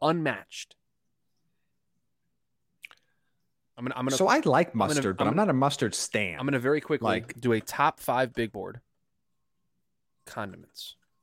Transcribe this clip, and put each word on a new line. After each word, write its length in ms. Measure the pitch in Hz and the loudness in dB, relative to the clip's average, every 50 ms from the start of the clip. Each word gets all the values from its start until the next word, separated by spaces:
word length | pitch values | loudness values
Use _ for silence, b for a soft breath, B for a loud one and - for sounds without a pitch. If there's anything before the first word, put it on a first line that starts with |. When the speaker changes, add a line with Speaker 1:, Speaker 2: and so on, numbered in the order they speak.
Speaker 1:
unmatched. 720 | 143 151 170 170 156 139 113 92 - - - - - - - _ _ _ _ _ _ _ _ _ _ _ _ _ _ _ _ _ _ _ _ _ _ _ _ _ _ _ _ _ _ _ _ _ _ _ _ _ _ _ _ _ - - - _ _ _ _ _ _ _ _ _ _ _ _ _ _ _ - | 0 0 0 0 0 -2 -2 -4 -8 -14 -16 -16 -16 -16 -20 _ _ _ _ _ _ _ _ _ _ _ _ _ _ _ _ _ _ _ _ _ _ _ _ _ _ _ _ _ _ _ _ _ _ _ _ _ _ _ _ _ -20 -20 -20 _ _ _ _ _ _ _ _ _ _ _ _ _ _ _ -14
I'm 60 | - 120 | -10 -8
gonna, 100 | 131 - | -6 -4
I'm 80 | 123 127 | -4 -2
gonna, 100 | 135 135 | 0 0
Speaker 2:
So 100 | - 190 | 2 4
I 120 | 196 240 311 285 | 4 4 4 4
like 240 | 170 127 151 175 - - | 4 4 4 4 2 2
Speaker 1:
I'm 60 | 110 | 0
gonna, 140 | 98 151 151 | 2 2 2
Speaker 2:
mustard, 240 | 143 131 98 95 | 0 0 0 0
but 60 | 98 101 | 2 0
Speaker 1:
I'm 40 | 104 | 2
Speaker 2:
I'm 60 | 131 | 2
Speaker 1:
gonna, 100 | 185 214 | 2 2
Speaker 2:
not 40 | 190 | 4
a 20 | 143 | 4
mustard 420 | 131 139 143 139 - - 107 - | 4 2 2 2 0 -2 -2 -2
stan. 440 | - - - - 110 104 90 80 76 | -2 -4 -2 -2 -2 -2 -2 -4 -4
Speaker 1:
I'm 60 | 131 | -4
gonna 140 | 143 139 127 | -2 -2 0
very 200 | 120 135 151 151 | 2 2 0 0
quickly 240 | - - 151 127 117 | 0 -2 -2 0 0
Speaker 2:
Like 340 | 107 95 92 113 - - - | 0 0 0 -2 -6 -8 -2
Speaker 1:
do 100 | - 123 | 0 2
a 80 | 113 110 | 2 2
top 400 | - - - - 143 156 - - | 0 -2 0 2 2 2 2 -2
five 340 | - - 123 127 131 117 - | -4 -2 0 0 0 0 -2
big 180 | 123 117 104 - | -4 -4 -4 -4
board 260 | 101 92 95 101 123 - _ _ _ _ _ _ _ _ _ _ _ _ _ _ _ _ _ _ _ _ _ _ _ _ _ _ _ - | -8 -10 -10 -12 -14 -18 _ _ _ _ _ _ _ _ _ _ _ _ _ _ _ _ _ _ _ _ _ _ _ _ _ _ _ -20
condiments. 680 | - - 117 104 95 90 85 - - - - - - - _ _ _ _ _ | -12 -10 -8 -8 -8 -10 -16 -20 -20 -18 -18 -16 -16 -18 _ _ _ _ _